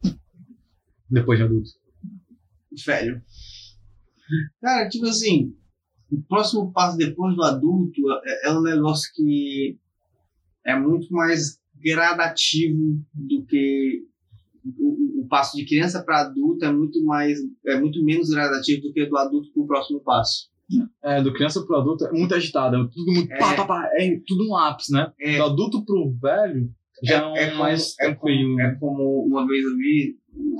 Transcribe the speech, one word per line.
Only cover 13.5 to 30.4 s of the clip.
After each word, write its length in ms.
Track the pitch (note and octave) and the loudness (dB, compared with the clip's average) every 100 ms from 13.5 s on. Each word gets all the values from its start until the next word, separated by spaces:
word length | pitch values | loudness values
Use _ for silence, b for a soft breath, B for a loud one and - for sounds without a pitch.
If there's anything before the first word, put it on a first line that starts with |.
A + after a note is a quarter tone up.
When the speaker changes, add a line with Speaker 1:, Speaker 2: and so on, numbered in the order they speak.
| C#3+ C#3 C#3 C3+ - - _ _ - _ _ C4 | 0 2 2 0 -2 -8 _ _ -20 _ _ -14
Speaker 2:
o, 560 | B3+ C#4 - D4 C#3 | -2 0 2 0 -2
o, 0 | |
o 40 | B2 | 0
passo 280 | C#3+ C#3+ D3 | 0 0 -4
de 100 | - | 0
criança 380 | D3 F3+ F3+ | 0 2 -2
pra 180 | - D#3 | 0 0
adulto 440 | C#3 C3+ D3 E3+ D#3 | 0 0 0 0 0
é 60 | |
muito 320 | D3 D3+ E3 D#3 | 0 0 0 0
mais, 320 | D3 D3 D3 C3+ - C#3 | 0 0 -2 -6 -8 -2
é 120 | C3+ | 0
muito 240 | D3+ D3+ | 0 2
menos 260 | D3+ D#3+ D#3+ | 2 2 2
gradativo 520 | D3+ C#3+ C3+ C3+ C#3+ | 0 0 -2 0 -2
do 120 | C#3+ | -2
que 120 | D3+ C#3+ | -2 0
do 120 | C#3+ | 0
adulto 340 | C#3 D3 D3 | 0 -2 -2
pro 140 | - C#3+ | -4 0
próximo 340 | C#3 C3+ C#3+ | -2 -2 -6
passo. 500 | - - - - - _ _ B2+ - - | 0 0 0 -4 -8 _ _ 0 0 -6
Speaker 1:
É, 180 | C#3+ C#3+ | -2 2
do 120 | C3+ | 2
criança 280 | B2+ D3 E3 - | 0 -2 -2 0
pro 100 | D#3 | 0
adulto 300 | C3+ D#3+ D#3+ | 2 0 -2
é 60 | |
muito 220 | E3 F3 | 0 2
agitado, 440 | F3 E3+ C#3+ C3 B2 | 0 0 0 2 2
é 100 | B2 | 0
tudo 200 | - F3 | -2 0
muito 200 | F3 D3+ | 2 0
Speaker 2:
É. 60 | C3+ | 0
Speaker 1:
pá, 160 | - G3+ | 2 2
pá, 100 | G3 | 0
pá, 240 | F3 - E3 | -2 0 0
é 220 | F#3 F3 - | 2 -2 -2
tudo 200 | F#3 A3 | -2 0
no 100 | F#3+ | 2
ápice, 360 | D#3 D3 - | 0 0 -2
né? 180 | C#3+ D#3+ - | 0 0 -4
Speaker 2:
É. 180 | D3 D3 | -2 2
Speaker 1:
Do 60 | |
adulto 420 | D3+ C#3+ A3 A3 G#3+ | 2 2 0 -2 0
pro 260 | G3 D3 B2 | 0 0 -2
velho 540 | C3+ F3 G#3 C#3 A#2+ - _ - | 0 2 0 0 -4 -8 _ -8
já 140 | B2 D#3 | 0 0
é 20 | |
Speaker 2:
É, 60 | D3+ | 0
Speaker 1:
um 80 | D#3 | -2
Speaker 2:
é 120 | D3+ | -2
como, 100 | D3+ | 0
Speaker 1:
mais 340 | D3+ D#3+ D#3+ - | 0 0 -4 -2
Speaker 2:
é 60 | D3 D3 | -4 -2
como, 60 | |
Speaker 1:
tranquilo. 400 | D#3 C3+ C3 B2+ | 0 2 2 2
Speaker 2:
é 140 | B2 C3+ | 0 0
como 500 | D3 C#3 C3+ C3+ B2+ | -4 -2 0 0 0
uma 180 | C3+ C3 | 0 0
vez 180 | C3+ C3+ | 0 0
eu 100 | B2+ | -2
vi 400 | C#3 D3+ C#3 - _ - | 2 2 0 -6 _ -8